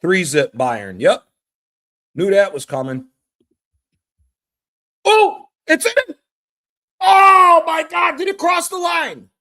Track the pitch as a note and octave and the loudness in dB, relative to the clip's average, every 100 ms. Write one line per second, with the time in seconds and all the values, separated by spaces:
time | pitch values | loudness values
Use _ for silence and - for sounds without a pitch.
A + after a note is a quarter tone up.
0 | E3 F#3 E3 D3 C#3 A#2 B2+ A#2 G2+ F#2 | -2 -2 -2 -2 -4 -4 -6 -4 -10 -4
1 | C3+ A3 _ _ _ _ _ _ _ _ | -2 -2 _ _ _ _ _ _ _ _
2 | _ - F#3+ G3 G3 D3+ - C#3 C3 C3 | _ -6 -2 2 0 -2 -10 -8 -8 -10
3 | C3 _ _ _ _ _ _ _ _ _ | -14 _ _ _ _ _ _ _ _ _
4 | _ _ _ _ _ _ _ _ _ _ | _ _ _ _ _ _ _ _ _ _
5 | - G#4+ G#4 - - _ - D#4+ A4+ A#4 | 0 2 2 0 -16 _ -2 -2 0 -2
6 | C5 D#4 _ _ _ _ _ _ _ _ | -4 -10 _ _ _ _ _ _ _ _
7 | F#4+ G4 G4 F#4+ F4+ E4+ D#4+ D#4+ D#4 E4+ | 2 4 6 6 6 4 2 -6 -6 -4
8 | F4 C#4 F#4+ G4 E4+ F4+ E4+ F#4+ F4 E4+ | -4 -4 -8 -4 -2 -2 -4 -6 -6 -4
9 | D4 D3+ F#2+ _ | -6 -10 -20 _